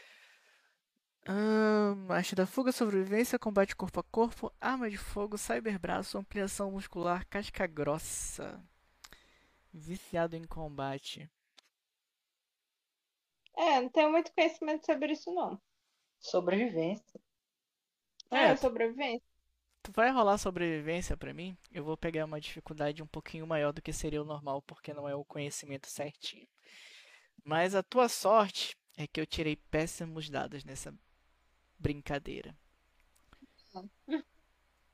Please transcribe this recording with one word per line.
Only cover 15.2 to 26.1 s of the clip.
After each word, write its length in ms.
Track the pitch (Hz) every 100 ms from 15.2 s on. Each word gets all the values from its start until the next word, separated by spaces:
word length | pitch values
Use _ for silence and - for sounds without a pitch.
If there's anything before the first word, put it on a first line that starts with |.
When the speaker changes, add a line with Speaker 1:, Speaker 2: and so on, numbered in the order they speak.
| 339
Speaker 2:
não. 280 | 359 214 202 _ _ _ _ _ _
Speaker 3:
Sobrevivência. 1000 | - 180 175 196 240 165 165 220 _ - _ _ _ _ _ _ _ _ _ _ -
Speaker 2:
É, 160 | 254 -
Speaker 1:
É, 80 | 269
tu 60 |
Speaker 2:
sobrevivência. 680 | 254 226 226 247 269 233 _ _ _ _ _ _
Speaker 1:
tu 100 | -
vai 200 | 214 240
rolar 260 | 262 202 208
sobrevivência 800 | 196 175 170 156 151 170 - 151
pra 160 | 135
mim? 240 | 147 180 180 -
Eu 120 | 175
vou 140 | 151 156
pegar 280 | 170 156 156
uma 140 | 151
dificuldade 640 | - 160 - 151 147 151
um 60 | 156
pouquinho 400 | 156 - 160 160
maior 240 | 156 147
do 80 | 156
que 100 | -
seria 280 | 151 156 147
o 40 | 151
normal, 360 | 147 143 139
porque 320 | - - -
não 160 | 147 143
é 60 | 143
o 100 | 139
conhecimento 640 | 151 143 - 143 139 -
certinho. 600 | - 147